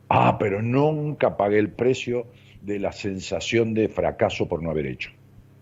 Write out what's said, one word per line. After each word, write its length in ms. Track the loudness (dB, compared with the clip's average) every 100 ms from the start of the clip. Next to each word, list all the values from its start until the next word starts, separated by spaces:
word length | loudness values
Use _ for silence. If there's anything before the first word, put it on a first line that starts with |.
| 0
ah, 300 | 4 4 2
pero 240 | 0 0
nunca 760 | 0 2 2 0 -4 0 0 2
pagué 220 | 2 4
el 100 | 2
precio 580 | 2 0 0 -2 -4 -6 -14 -20 -14
de 160 | -8 -4
la 140 | -4
sensación 840 | -4 -6 -6 -4 -6 0 0 2
de 140 | 2 0
fracaso 580 | 0 -2 2 0 0 -4
por 140 | -4
no 80 | -4
haber 160 | -4 -4
hecho. 240 | -6 -12 -16 -20 -20 -20 -16